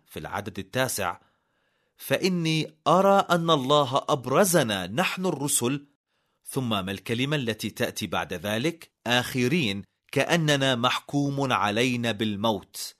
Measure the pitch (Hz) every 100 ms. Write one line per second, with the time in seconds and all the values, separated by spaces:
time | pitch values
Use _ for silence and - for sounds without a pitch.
0 | _ - 78 95 104 101 92 127 131 -
1 | 92 87 _ _ _ _ _ _ _ _
2 | - 139 185 175 165 160 147 - - 170
3 | 196 196 190 175 165 156 127 147 135 135
4 | - 143 123 139 196 170 120 101 90 120
5 | 185 - 185 - 143 - 120 143 - _
6 | _ _ _ _ - - 127 104 95 98
7 | - 117 135 151 117 107 107 - 117 -
8 | 101 92 85 90 95 107 147 170 - _
9 | 113 120 120 131 123 175 120 98 - _
10 | _ - 135 170 151 143 135 123 123 -
11 | - 143 143 139 139 110 101 104 127 123
12 | 117 107 110 101 104 95 - - -